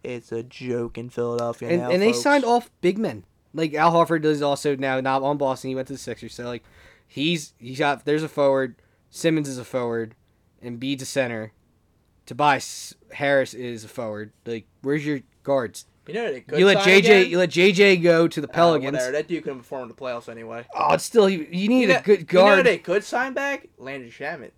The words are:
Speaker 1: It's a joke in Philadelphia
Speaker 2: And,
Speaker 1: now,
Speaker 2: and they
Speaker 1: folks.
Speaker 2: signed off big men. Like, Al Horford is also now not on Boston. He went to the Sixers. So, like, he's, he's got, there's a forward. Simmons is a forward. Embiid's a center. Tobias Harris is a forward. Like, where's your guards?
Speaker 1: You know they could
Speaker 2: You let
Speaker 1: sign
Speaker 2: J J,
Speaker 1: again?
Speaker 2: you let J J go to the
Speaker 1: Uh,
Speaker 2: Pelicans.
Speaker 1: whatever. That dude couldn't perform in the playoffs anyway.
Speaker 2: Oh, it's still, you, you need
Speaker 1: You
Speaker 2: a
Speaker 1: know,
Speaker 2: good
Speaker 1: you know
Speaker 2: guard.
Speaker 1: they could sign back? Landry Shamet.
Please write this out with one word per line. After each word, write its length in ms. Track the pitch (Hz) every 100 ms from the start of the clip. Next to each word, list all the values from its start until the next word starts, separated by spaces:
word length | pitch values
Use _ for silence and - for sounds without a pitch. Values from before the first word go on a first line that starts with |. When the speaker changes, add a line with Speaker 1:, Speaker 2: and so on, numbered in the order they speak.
Speaker 1:
It's 280 | 127 123 _
a 100 | 117
joke 560 | 123 - 127 120 117 117
in 140 | 123
Philadelphia 580 | - 120 120 117 117 120
Speaker 2:
And, 120 | 175
Speaker 1:
now, 80 | 123
Speaker 2:
and 100 | 180
they 100 | 214
Speaker 1:
folks. 120 | 240
Speaker 2:
signed 200 | 294 285
off 280 | 233 240 240 _
big 160 | 180 196
men. 260 | 208 107 - _ _
Like, 220 | 143 160 151
Al 160 | 165
Horford 340 | 170 165 165 156
is 160 | 151
also 340 | 143 143 151 135
now 240 | 135 131
not 220 | 131 135
on 160 | 135 147
Boston. 320 | 139 127 135
He 60 | 131
went 120 | 131
to 40 |
the 60 | 135
Sixers. 340 | - 113 113
So, 120 | - 123
like, 180 | 120 _ _ - _ _
he's, 460 | - 151 165 143 _
he's 180 | 120 131
got, 260 | 147 135 147
there's 180 | 151
a 40 | 156
forward. 500 | - 139 135 131 - _ _ _
Simmons 360 | - 165 160 143
is 120 | 127
a 40 | 117
forward. 500 | 131 120 117 110 _ _ _ _ _
Embiid's 400 | 123 117 131 139
a 20 | 131
center. 460 | 139 123 113 110 _ _ _ _ _ _ _ -
Tobias 720 | 123 147 131 - - - - _
Harris 420 | - 143 139 127
is 300 | 113 123 117
a 40 | 110
forward. 440 | - 113 104 107 _ 120
Like, 200 | 117 - _
where's 240 | 135 151 147
your 140 | 143 _ _
guards? 420 | - 139 110 - - _ -
Speaker 1:
You 60 | 190
know 160 | 226
they 100 | 131
could 160 | - 151
Speaker 2:
You 80 | 196
let 120 | 196
Speaker 1:
sign 80 | 196
Speaker 2:
J 160 | 190
J, 180 | 190 202
Speaker 1:
again? 100 | 185
Speaker 2:
you 60 | 175
let 120 | 175
J 200 | 165 190
J 240 | 185 202 180
go 300 | 170 165 165
to 140 | 165
the 60 | 143
Speaker 1:
Uh, 40 |
Speaker 2:
Pelicans. 400 | 170 170 156 135
Speaker 1:
whatever. 180 | 135 127
That 160 | 147 151
dude 160 | 165
couldn't 160 | 147 131
perform 240 | 117 135
in 40 | 120
the 40 |
playoffs 340 | 113 127 120 120
anyway. 360 | 117 113 113 120
Speaker 2:
Oh, 200 | - 170
it's 100 | 160
still, 260 | - 233 196
you, 180 | 185 151
you 160 | 175 208
need 160 | 254
Speaker 1:
You 80 | 226
Speaker 2:
a 20 | -
Speaker 1:
know, 60 |
Speaker 2:
good 160 | 185 196
Speaker 1:
you 60 | 156 180
know 60 | 196
Speaker 2:
guard. 200 | 196 180
Speaker 1:
they 120 | 185
could 240 | - 190
sign 300 | 202 240 262
back? 340 | 262 277 277 - _
Landry 320 | 127 139 117
Shamet. 420 | - 139 165 113